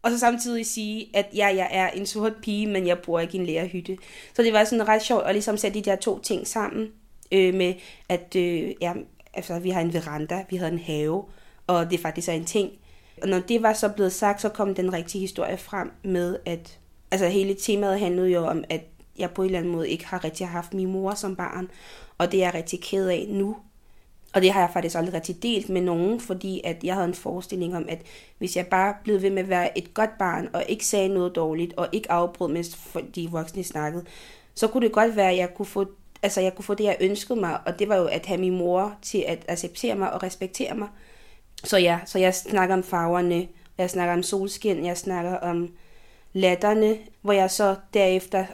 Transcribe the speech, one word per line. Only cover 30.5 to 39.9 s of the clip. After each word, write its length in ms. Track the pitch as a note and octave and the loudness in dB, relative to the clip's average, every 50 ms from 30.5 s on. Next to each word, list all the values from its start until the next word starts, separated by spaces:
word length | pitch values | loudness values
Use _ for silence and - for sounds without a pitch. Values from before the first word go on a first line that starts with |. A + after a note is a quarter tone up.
og 120 | - E3+ - - | -4 -4 -2 -2
ikke 180 | A3 G#3 - | -4 -2 -2
sagde 220 | - - G3+ F#3+ F#3+ | 0 2 2 2 2
noget 280 | G3 F#3 F3+ F3+ F3+ | 2 2 0 0 0
dårligt, 380 | E3+ D#3+ D#3 D#3 E3 E3+ E3+ - | -2 -2 0 0 -2 -4 -4 -2
og 120 | - F3 E3+ | -4 -4 -2
ikke 200 | - G#3+ G#3+ - | -2 -4 -2 0
afbrød, 360 | E3+ F3 F3 F3 F3+ - F#3 D#3 | 2 2 2 0 -2 -4 -2 -2
mens 260 | D3 E3+ E3+ E3+ - | -2 -2 -4 -6 -10
fo-, 360 | - - - - E3 - - - | -14 -16 -10 -10 -10 -10 -8 -8
de 140 | F3 E3 E3 | -8 -6 -4
voksne 340 | E3+ D#3+ E3 E3 - G3 F3 | -4 -6 -6 -6 -8 -8 -8
snakkede, 400 | - - D#3 D3+ D3+ D#3+ F3 F3 - - - - - - - - - _ | -6 -6 -4 -4 -4 -6 -6 -10 -10 -18 -20 -20 -20 -20 -20 -20 -18 _
så 120 | - A3+ A3 | 0 0 2
kunne 180 | A3 C4 A#3+ | 2 2 2
det 60 | A3 | 4
godt 240 | A3 G#3+ A3 A#3 A3 | 4 4 4 4 4
være, 140 | G#3 G3 F#3 | 4 4 4
at 60 | F3+ | 4
jeg 180 | F3+ F3+ F3+ F3+ | 2 0 -2 -4
kunne 120 | - G3+ | -8 -8
få, 200 | - - G3+ G3 G3 - - - - - - | -4 -2 -4 -4 -4 -6 -20 -20 -20 -10 -2
altså, 180 | - G3+ - G3 | -2 0 2 2
jeg 140 | F#3 F#3 F#3 | 0 0 0
kunne 100 | - G3 | -4 -6
få 100 | - G3+ | -4 -2
det, 100 | G3+ G#3+ | 0 2
jeg 120 | G#3 F3+ - | 0 2 2
ønskede 400 | F#3+ F#3+ G3+ G3+ - - B3+ A3+ | 2 0 0 -2 -4 -4 -2 -2
mig, 180 | F#3+ E3+ D#3 - - | 0 -2 -2 -4 -4
og 120 | - F3 - | -6 -2 -2
det 100 | G#3 G#3 | 0 2
var 80 | G#3+ | 4
jo 80 | F#3 F3 | 2 4
at 220 | - - - - | 2 0 -2 -2
have 140 | - F#3+ F3+ | -2 -2 0
min 180 | F#3 F3+ F3+ F#3 | 0 0 0 0
mor 380 | F3 F3 F3+ F#3 G3 G#3 G#3 G3+ | 0 2 2 2 0 -2 -6 -10
til 220 | - - - G3+ - - | -12 -4 -2 -2 -2 -2
at 160 | E3+ E3 - - | -4 -6 -4 -6
acceptere 460 | F3 E3+ - - - - - A#3 | -6 -6 -6 -10 -8 -4 -4 -2